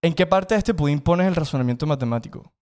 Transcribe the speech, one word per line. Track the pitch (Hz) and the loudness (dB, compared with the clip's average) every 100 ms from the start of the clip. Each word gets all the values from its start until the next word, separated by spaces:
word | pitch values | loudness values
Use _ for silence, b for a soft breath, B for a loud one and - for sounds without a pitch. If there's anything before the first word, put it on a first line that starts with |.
¿en | 170 | 0
qué | 160 175 | 0 2
parte | 190 185 220 | 2 2 0
de | |
este | 202 | 0
pudín | 185 147 147 | 0 0 0
pones | 139 175 185 | 0 2 2
el | 170 | 0
razonamiento | 147 135 123 123 151 | -2 -2 -2 -2 -2
matemático? | 143 120 117 - - - _ | -2 -2 -4 -6 -18 -20 _